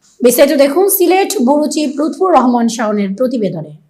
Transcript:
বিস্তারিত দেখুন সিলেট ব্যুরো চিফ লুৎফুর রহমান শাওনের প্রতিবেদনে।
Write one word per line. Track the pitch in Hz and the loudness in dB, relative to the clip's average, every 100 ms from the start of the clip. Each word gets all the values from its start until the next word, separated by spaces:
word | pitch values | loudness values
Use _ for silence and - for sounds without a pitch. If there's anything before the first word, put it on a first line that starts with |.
| _ - | _ 0
বিস্তারিত | 247 247 285 294 | 2 4 4 4
দেখুন | 277 294 392 | 2 2 0
সিলেট | 381 339 370 392 403 | 0 2 2 0 -2
ব্যুরো | 247 294 302 | 0 0 0
চিফ | 311 294 - | -2 -4 -4
লুৎফুর | 320 - 370 | -6 -2 0
রহমান | 294 240 240 233 | 2 2 0 -2
শাওনের | - 214 208 196 196 | -2 -4 -2 -4 -4
প্রতিবেদনে। | 254 254 190 165 147 - | -4 -2 -4 -6 -12 -18